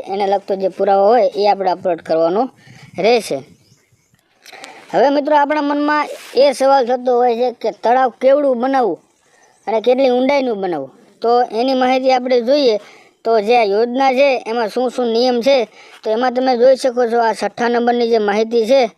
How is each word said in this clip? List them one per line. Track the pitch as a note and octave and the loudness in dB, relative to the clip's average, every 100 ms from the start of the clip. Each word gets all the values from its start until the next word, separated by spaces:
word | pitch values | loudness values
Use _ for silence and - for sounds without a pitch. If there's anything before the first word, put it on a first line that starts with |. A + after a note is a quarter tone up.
| - | -2
એને | F#3+ G3 | -4 -2
લગતો | G3 - | -2 -2
જે | F#3+ F#3+ | -4 -4
પુરાવો | F#3 G3 G3 G3 | -2 0 2 4
હોય | A#3+ F#3+ - | 4 2 0
એ | G3+ | 0
આપણે | G3 F#3 | 0 -2
અપલોડ | E3+ F#3 E3 | -4 -4 -4
કરવાનો | - D#3+ E3 F#3+ B3+ _ - - - - | -2 0 0 0 -4 _ -20 -20 -16 -2
રહેશે. | G3 A#3+ F#3+ C#3 A#2+ _ _ _ _ _ _ _ _ _ - - - - - | 0 0 -2 -8 -10 _ _ _ _ _ _ _ _ _ -20 -20 -20 -20 -4
હવે | E3 C4 | 0 2
મિત્રો, | C#4+ C#4+ D4 | 2 2 2
આપણા | C#4+ D4+ | 2 -2
મનમાં | C#4+ D4 D4 D4+ C#4+ - - | -2 -2 -2 -2 -4 -10 -6
એ | A#3 C#4 | 0 2
સવાલ | B3 C4+ C#4 A#3 | 2 2 2 2
થતો | B3+ B3 A#3+ | -2 0 2
હોય | B3 A#3 | 2 0
છે | B3 | -4
કે | A#3+ A3 | -4 -8
તળાવ | C4 A3 B3+ C4 | -4 0 2 0
કેવડું | - B3+ C#4 C#4 A#3+ | 0 2 2 2 0
બનાવવું | C4 C4+ A3 D3+ _ _ _ _ _ _ - | -2 0 -2 -4 _ _ _ _ _ _ -6
અને | A3 | -2
કેટલી | A#3 B3+ C4+ | 0 2 2
ઊંડાઈનું | B3 C4 C#4+ C4 G#3 | 2 0 0 -2 -4
બનાવવું. | F#3+ D#3+ C3 - _ - | -6 -6 -10 -16 _ -6
તો | A3+ A#3+ | 0 0
એની | B3 G#3+ B3+ | 0 -2 -2
માહિતી | C4 B3+ C4 C4 | 0 0 0 0
આપણે | B3+ B3 B3 | 0 0 -2
જોઈએ | A#3 D4 C4 G#3 - - _ _ | 2 2 2 -2 -6 -20 _ _
તો | A3+ A3+ | -2 0
જે | G3+ A#3+ | 2 2
આ | |
યોજના | G#3+ G3+ A#3+ B3 C4+ | 2 0 -2 0 0
છે | B3+ C#4+ B3 - | 2 2 0 -4
એમાં | A#3 A#3 | -6 -4
શું | A#3+ B3+ | -4 -4
શું | A#3 A#3+ | -4 -2
નિયમ | A3+ B3+ A#3+ | 0 0 0
છે, | A#3 C#4 G#3+ - - - | 2 0 -2 -10 -20 -10
તો | A3 | -4
એમાં | A3 B3+ | -2 -2
તમે | A#3+ C4 A#3+ | -2 -2 2
જોઈ | B3+ B3+ | 2 2
શકો | C4 A#3+ A#3 | 0 -2 -2
છો | A#3 | 0
આ | A3+ | 0
છઠ્ઠા | G3+ G3+ - A#3+ | -2 -6 -4 -2
નંબરની | A#3+ A#3+ A#3+ A#3 | 0 0 0 0
જે | A3+ | 0
માહિતી | G#3 G#3 A3+ A#3 G#3+ | 0 -2 0 0 2
છે | C4+ A3+ | 2 0